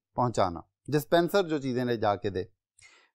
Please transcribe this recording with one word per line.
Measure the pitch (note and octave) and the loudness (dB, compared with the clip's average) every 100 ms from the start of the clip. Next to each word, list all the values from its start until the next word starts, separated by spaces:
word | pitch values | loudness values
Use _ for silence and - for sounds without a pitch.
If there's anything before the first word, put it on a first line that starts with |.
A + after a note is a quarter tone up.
| _ - | _ -2
पहुंचाना, | B2 A2+ F#2+ E2 - _ - | 0 2 0 -2 -14 _ -4
डिस्पेंसर | D3 - E3+ E3+ G3+ | -4 2 2 4 2
जो | E3+ D#3 | 0 -2
चीज़ें | C3+ B2 B2 | -2 -2 -2
ले | A#2 | 0
जाके | G#2 G2+ G#2 | 0 0 -2
दे। | F#2+ F2 _ _ _ - _ _ | -6 -8 _ _ _ -20 _ _